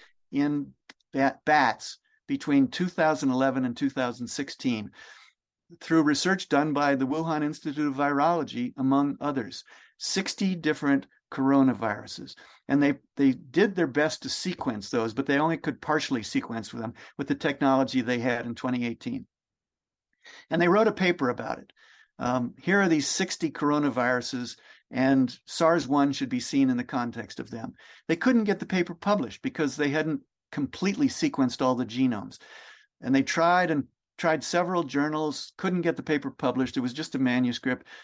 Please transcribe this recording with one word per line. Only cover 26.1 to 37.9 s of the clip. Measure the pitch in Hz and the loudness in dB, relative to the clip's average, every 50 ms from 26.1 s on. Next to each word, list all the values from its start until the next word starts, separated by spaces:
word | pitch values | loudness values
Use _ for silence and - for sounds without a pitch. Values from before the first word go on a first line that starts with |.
| 135 | 0
should | - 139 120 | -2 -4 -4
be | 127 123 | -4 -4
seen | - - 139 139 135 131 | -4 -2 0 2 2 2
in | 123 | 2
the | 123 120 | -2 -4
context | - 147 127 120 117 107 120 110 - - - | -4 -4 -4 -4 -4 -6 -10 -12 -10 -12 -12
of | - 104 | -12 -10
them. | 110 113 113 101 - - - - - - _ | -10 -10 -10 -12 -14 -18 -20 -20 -20 -12 _
They | - 165 | -4 -4
couldn't | 165 - 254 240 226 214 | 0 2 2 4 4 2
get | 208 185 - | 2 0 -2
the | 165 | -2
paper | - 185 185 175 - 165 | -2 0 0 0 -2 -4
published | - - 202 208 185 127 101 - - | -4 -2 0 0 0 -2 -6 -8 -8
because | - 131 - - 151 135 - | -8 -6 -2 -2 -2 -2 0
they | 151 147 143 | -2 -2 0
hadn't | 139 156 151 160 147 139 - _ _ _ _ _ | 0 0 0 0 -2 -4 -6 _ _ _ _ _
completely | - 156 135 - - - 180 202 196 - 143 | -6 -4 -4 -4 -4 -2 -2 -2 2 2 0
sequenced | 123 - - 165 143 - 143 131 120 - - 135 | 0 2 0 -2 -2 0 0 0 0 0 0 0
all | 127 127 | 0 2
the | 120 127 | 0 -2
genomes. | - 113 127 131 127 113 101 - 104 - - - - - - - - - - _ _ _ _ | -4 0 0 0 0 0 -2 -8 -12 -16 -20 -20 -20 -20 -20 -20 -20 -20 -20 _ _ _ _
And | - 123 135 | -2 2 2
they | 135 135 | 2 2
tried | - - 165 165 175 180 180 180 160 | 2 0 2 4 4 4 4 2 2
and | 156 143 131 - _ _ _ _ _ - | 0 -2 -2 -6 _ _ _ _ _ -2
tried | 180 165 160 143 - | 0 0 0 0 -2
several | - - 175 175 175 185 175 156 | -2 0 0 0 2 0 -2 -2
journals, | 127 127 143 147 151 151 156 156 151 139 - - - _ | 0 -2 -2 0 0 -2 -2 -2 -4 -4 -8 -12 -14 _
couldn't | - 190 185 180 175 | -6 -2 -2 0 0
get | 160 170 165 | 0 0 -2
the | - - | -2 -2
paper | - 151 143 143 135 | -2 -2 -2 -2 -6
published. | - - 151 127 - 131 131 120 - | -8 -2 -2 0 0 0 -2 0 -2
It | 135 | -2
was | 123 123 120 | -4 -2 -4
just | 151 156 - - | -6 -8 -6 -2
a | 131 | 0
manuscript. | 135 123 123 127 127 120 117 - - 131 127 - - - | 0 2 2 2 2 0 -2 -2 -2 -4 -4 -4 -6 -16